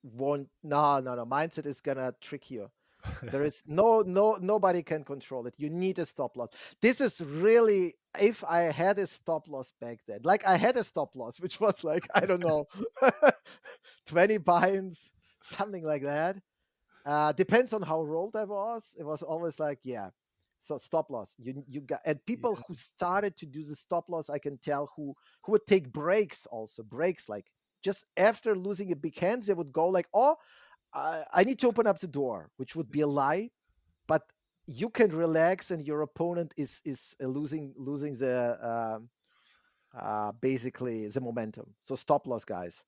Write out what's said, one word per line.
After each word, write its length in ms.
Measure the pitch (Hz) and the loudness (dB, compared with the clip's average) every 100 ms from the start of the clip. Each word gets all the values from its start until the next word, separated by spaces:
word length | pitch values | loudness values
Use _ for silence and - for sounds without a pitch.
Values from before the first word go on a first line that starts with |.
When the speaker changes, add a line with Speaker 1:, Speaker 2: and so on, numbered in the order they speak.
Speaker 1:
won't, 480 | 139 117 139 143 135 _ | -18 -4 -2 -2 -4 _
no, 360 | 156 143 147 139 | 0 4 4 4
no, 140 | 131 123 | 0 -6
no. 100 | 117 | -2
Mindset 400 | 139 160 - 143 | -2 -2 -4 -8
is 140 | 135 | -6
gonna 320 | 143 135 127 - | -4 -2 -4 -6
trick 300 | - 143 - | -12 -14 -10
you. 220 | 120 101 _ _ _ | -12 -12 _ _ _
Speaker 2:
<laughs> 180 | - - 120 | -12 -10 -6
Speaker 1:
There 120 | 135 | -2
is 180 | 147 - - | -2 -4 -4
no, 340 | 151 226 220 | 4 6 6
no, 360 | 190 185 214 208 | 4 4 4 2
nobody 400 | 185 214 190 175 | 0 4 4 2
can 220 | 156 156 | -2 -6
control 420 | 143 143 - 131 120 | -4 -12 -8 -8 -8
it. 80 | - | -8
You 100 | 147 | -6
need 300 | 170 185 185 | -2 -2 -2
a 60 | 160 | -6
stop 280 | - - 123 | -4 -6 -6
loss. 140 | 117 - - - | -10 -10 -20 2
This 180 | 226 254 | 4 4
is 220 | 262 - | 0 -2
really, 720 | 156 151 202 233 220 202 175 - _ - | -8 2 6 8 6 4 0 -4 _ 2
if 240 | 202 226 | 2 2
I 180 | 160 170 170 | 0 2 2
had 260 | 143 180 202 | 2 2 2
a 80 | 190 | -2
stop 420 | - - 160 156 | -6 -4 -4 -4
loss 240 | 139 131 _ | -12 -12 _
back 200 | 117 117 - | -12 -12 -12
then, 140 | 104 | -2
like, 200 | 139 202 196 | 2 4 6
I 100 | 185 | 4
had 180 | 214 247 | 4 2
a 60 | |
stop 320 | 208 170 139 131 | -2 -4 -6 -6
loss, 240 | 117 123 | -12 -8
<laughs> 40 | |
which 160 | 180 - | -10 0
was 240 | 208 - | 0 2
like, 240 | 160 165 - 202 | -2 -4 2 2
I 60 | 190 | 4
don't 160 | 180 | 2
know, 240 | 170 151 143 196 320 - | 2 0 -2 -8 -10 4
<laughs> 280 | 262 - 285 - - - - - _ _ - | 4 8 4 4 -8 -20 -20 -20 _ _ -2
twenty 300 | 165 202 214 | 4 4 4
buy-ins, 720 | 165 175 180 196 190 165 - _ _ _ | 4 6 4 2 -4 -14 -20 _ _ _
something 420 | - - 208 190 | -14 -6 -4 -4
like 180 | 156 147 | -2 -2
that. 340 | 139 147 170 196 _ _ _ _ _ _ 143 | -2 -2 -2 -4 _ _ _ _ _ _ -2
Uh, 260 | 147 151 | 2 2
depends 400 | 147 185 226 254 | 2 4 4 4
on 100 | 220 | -2
how 180 | 151 160 | -2 -2
rolled 320 | 151 160 202 220 | -2 -4 -4 -4
I 100 | 202 | -4
was. 500 | 202 214 233 - 180 | -4 -4 -6 -12 -12
It 40 | |
was 180 | 147 151 | -8 -8
always 380 | 156 160 170 147 | -6 -4 -4 -4
like, 200 | 151 143 | -6 -6
yeah. 260 | 127 120 95 _ _ _ _ _ | -8 -8 -10 _ _ _ _ _
So 220 | - 143 | -10 -10
stop 320 | - 165 156 | -2 -2 -2
loss. 240 | 127 98 - | -8 -10 -14
You, 260 | 120 131 135 | -12 -12 -12
you 140 | 135 | -14
got, 180 | 139 147 - | -8 -6 -2
and 200 | 147 - | -4 -4
people 280 | 240 240 202 | -4 -2 -4
Speaker 2:
Yeah. 60 | - | -8
Speaker 1:
who 60 | 160 | -14
started 600 | - - 175 190 202 - | -14 -6 -2 0 -2 -6
to 80 | 160 | -14
do 180 | 139 | -12
the 120 | 147 147 | -12 -14
stop 340 | - 175 - | -4 -4 -4
loss, 200 | 170 147 | -8 -6
I 80 | 143 | -6
can 180 | 147 139 | -6 -8
tell 320 | - 143 143 - | -4 -4 -4 -8
who, 180 | 143 - _ _ | -12 -12 _ _
who 80 | - | 0
would 160 | 208 - | 0 4
take 240 | 196 135 | 2 2
breaks 560 | 151 151 214 196 - - | -4 0 2 0 -6 -12
also, 340 | 117 110 - | -12 -12 -14
breaks, 480 | 110 117 175 175 - | -14 -2 -2 -2 -8
like, 220 | 104 - _ _ _ | -12 -12 _ _ _
just 220 | 190 196 - - | -6 -6 -8 4
after 380 | 196 220 226 196 | 4 4 -2 -2
losing 360 | 185 190 196 | -2 -6 -4
a 40 | 151 | -4
big 200 | 160 - | -6 -2
hand, 240 | 175 247 | -2 0
they 100 | 208 | -2
would 180 | 180 147 | -2 -2
go 160 | 160 170 | 0 2
like, 180 | 185 170 | 2 2
"Oh, 240 | 196 269 320 _ _ - _ _ | 4 4 4 _ _ -20 _ _
I, 300 | 139 147 160 151 | -6 -4 -6 0
I 100 | 180 | 4
need 160 | 202 262 | 4 4
to 80 | 247 | 2
open 180 | 226 214 | 2 2
up 140 | 180 | 0
the 80 | 180 | -4
door," 420 | 139 131 101 78 - | -4 -2 -4 -10 -14
which 180 | 131 160 | -10 -8
would 140 | 113 | -4
be 120 | 147 | 0
a 60 | 147 | 0
lie, 440 | 143 139 170 233 _ _ _ _ _ - | 2 2 0 -4 _ _ _ _ _ 0
but 160 | 156 _ _ _ _ - | 0 _ _ _ _ -16
you 240 | 123 226 | -6 -4
can 200 | - 214 | 4 4
relax 600 | 160 170 160 170 190 - | 4 2 4 4 2 -4
and 140 | 170 143 | -6 -4
your 160 | 151 | -4
opponent 520 | 151 - 170 175 170 - | -4 -2 -4 -2 -6 -6
is, 240 | 139 - 156 | -8 -8 -10
is, 300 | 131 - - | -10 -12 -8
uh, 60 | 131 | -6
losing, 480 | 135 151 156 143 135 | -4 -6 -8 -10 -12
losing 360 | 131 143 147 127 | -8 -6 -6 -2
the, 420 | 131 123 120 117 | 0 0 0 -2
um, 460 | 117 117 113 110 117 _ _ _ _ _ _ _ _ 123 | -4 -4 -4 -6 -12 _ _ _ _ _ _ _ _ -12
uh, 300 | 101 107 107 113 | -6 -4 -4 -2
basically 680 | 135 131 120 - 123 113 107 | -2 -2 -6 -8 -6 -6 -6
the 120 | 131 | -6
momentum. 540 | 127 117 110 110 101 _ | -6 -6 -8 -10 -20 _
So 140 | - 135 | -12 -12
stop 300 | - 143 - | 0 0 0
loss, 180 | 117 - | -8 -6
guys. 380 | 92 87 - | -8 -8 -14